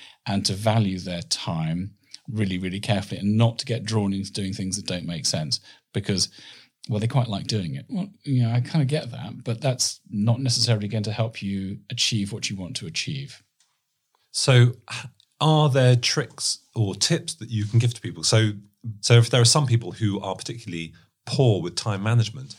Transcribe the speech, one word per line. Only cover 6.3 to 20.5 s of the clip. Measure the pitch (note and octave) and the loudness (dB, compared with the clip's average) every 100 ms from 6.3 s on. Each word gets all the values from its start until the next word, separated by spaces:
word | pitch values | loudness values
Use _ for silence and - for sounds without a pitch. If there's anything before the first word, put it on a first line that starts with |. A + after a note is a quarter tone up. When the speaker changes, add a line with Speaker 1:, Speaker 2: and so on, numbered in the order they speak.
| - - - _ _ - | -8 -20 -20 _ _ -6
Speaker 1:
well, | G#2 | -2
they | A2+ | 0
quite | C#3 A#2 | 0 -2
like | G2 - | -4 -4
doing | G#2+ E2 C2+ | -4 -4 -8
it. | - | -8
Well, | G3+ - - | -6 -6 -10
you | D3 C3 | -2 0
know, | A#2 | 2
I | A#2+ | 0
kinda | B2 E3 C3 | 0 0 0
get | D3+ A#2+ | -2 -6
that, | A#2 - - | -10 -12 -10
but | - A2+ | -8 -4
that's | C3+ B2 - - - | -2 -2 -4 -6 -8
not | G2+ A2 A#2 | -2 0 0
necessarily | C3+ A#2 A#2+ G#2+ G#2 | 0 0 2 0 0
going | A2 | -4
to | G#2 | -4
help | G2+ A2+ - | -4 -4 -4
you | G2 G2 F#2+ G2+ - | -6 -4 -6 -10 -10
achieve | A#2+ - G#2+ G2+ | -4 -2 0 -2
what | G#2 - | -6 -8
you | G2 | -8
want | F2+ - | -10 -10
to | F2+ | -8
achieve. | E2 - C3+ C#3 - _ _ _ _ _ _ _ _ _ | -6 -6 -6 -8 -16 _ _ _ _ _ _ _ _ _
Speaker 2:
So | - - B2 A#2+ - - | -2 6 8 8 4 -10
h-, | - - _ _ - | -12 -12 _ _ 0
are | D3 D#3 D3+ | 4 6 4
there | C3 B2+ B2 | 6 6 6
tricks | - - - - - - _ A2+ | 4 -2 -4 -4 -6 -6 _ -2
or | G2+ F#2+ | -2 0
tips | - E3 - - | 0 0 -4 -12
that | - | -6
you | G#2+ G#2 | -6 2
can | A#2 | 2
give | A#2+ | 2
to | - | 0
people? | F2+ F2 | -10 -6
So, | - A2 G#2+ G2+ - _ A#2 - | 2 4 2 -2 -12 _ -14 -4
so | - A#2+ | 6 6
if | A#2 | 8
there | B2+ | 6
are | A#2 | 6
some | D#3 C#3 | 4 4
people | A#2 F2+ | 2 0
who | - G#2 G2 | -2 -2 0
are | G2 F2+ | -4 -6
particularly | - | -8